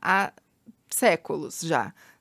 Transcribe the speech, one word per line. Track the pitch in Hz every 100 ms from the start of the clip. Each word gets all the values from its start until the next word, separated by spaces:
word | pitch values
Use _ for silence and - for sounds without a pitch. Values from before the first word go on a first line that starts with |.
há | - 190 196 - _ _ - - -
séculos | - 240 165 - 151 139 -
já, | 165 143 107 - - _